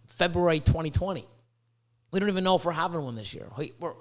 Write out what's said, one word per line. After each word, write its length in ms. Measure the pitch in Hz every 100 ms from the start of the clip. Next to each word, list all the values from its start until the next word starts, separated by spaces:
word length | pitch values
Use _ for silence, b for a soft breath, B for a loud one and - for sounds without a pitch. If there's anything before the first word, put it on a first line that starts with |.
| b
February 540 | - 180 170 175 160
twenty 300 | - 160 160
twenty. 360 | - 185 170 - _ _ _ _ _ _ _ _
We 100 | 190
don't 80 | 202
even 160 | 190
know 120 | 185 185
if 80 |
we're 80 | 165
having 300 | 160 175 170
one 120 | 139
this 180 | 113 104
year. 140 | - - 110
We, 160 | 147 -
we're, 140 | 170 -